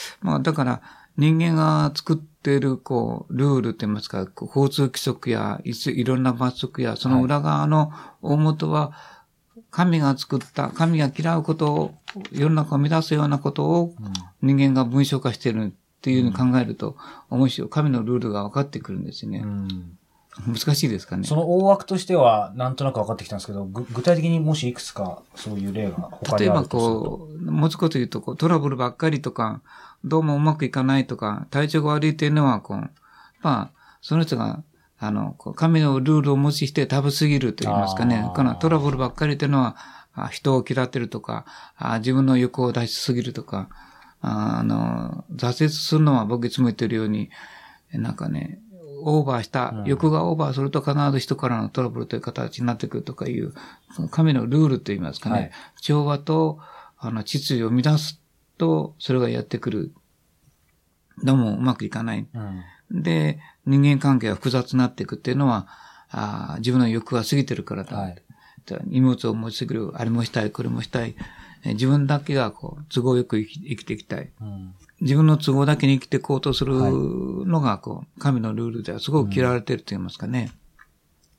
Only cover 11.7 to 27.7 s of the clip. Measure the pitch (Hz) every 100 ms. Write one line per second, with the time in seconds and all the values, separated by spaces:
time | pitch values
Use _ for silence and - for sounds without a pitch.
11.7 | 147 151 - - 202 190 - 147 156 156
12.7 | 143 143 160 160 151 147 143 143 139 143
13.7 | 170 170 170 107 95 - _ 131 139 139
14.7 | 131 120 131 139 135 131 113 127 110 104
15.7 | - _ _ - 127 123 95 127 127 113
16.7 | 107 107 - - - - 123 131 - -
17.7 | - 151 127 110 123 117 104 104 139 143
18.7 | - - 95 - - 107 104 107 101 98
19.7 | 92 87 87 _ _ _ - 101 113 -
20.7 | 147 139 101 - 95 95 151 165 180 196
21.7 | 196 - 190 - 180 127 110 98 104 127
22.7 | 131 139 135 107 107 - 101 - 101 95
23.7 | 101 123 120 147 170 160 165 156 151 123
24.7 | 123 - - 90 - - - - 104 98
25.7 | 98 104 87 87 - - 107 95 156 131
26.7 | 123 117 113 - - 160 156 170 156 160